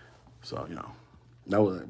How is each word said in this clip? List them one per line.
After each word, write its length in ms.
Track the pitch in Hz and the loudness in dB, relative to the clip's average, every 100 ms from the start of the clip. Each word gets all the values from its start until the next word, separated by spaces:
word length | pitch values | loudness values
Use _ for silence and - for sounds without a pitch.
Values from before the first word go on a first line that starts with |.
| - - - - | -20 -20 -20 -20
so, 240 | - - 76 | -10 -8 -8
you 60 | |
know, 160 | 85 - - - - - - - | -10 -12 -16 -20 -20 -20 -16 0
that 120 | 104 | 4
was, 220 | 104 90 76 | 4 2 -2